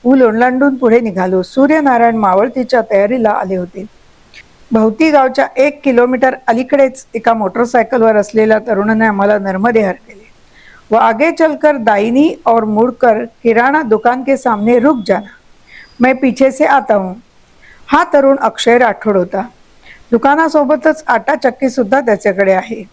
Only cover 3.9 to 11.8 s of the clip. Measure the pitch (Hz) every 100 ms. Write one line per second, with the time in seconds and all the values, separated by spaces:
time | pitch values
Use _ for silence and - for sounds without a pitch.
3.9 | _ _ _ _ - - _ - 220 220
4.9 | 214 320 294 262 269 262 - 285 285 277
5.9 | 240 247 254 262 - - 226 254 277 262
6.9 | 262 - 233 233 226 196 233 240 247 226
7.9 | 247 226 214 208 220 214 214 226 202 208
8.9 | 220 226 202 202 208 196 185 220 226 196
9.9 | 175 - 196 214 _ _ _ - - _
10.9 | 220 226 220 311 330 320 285 302 285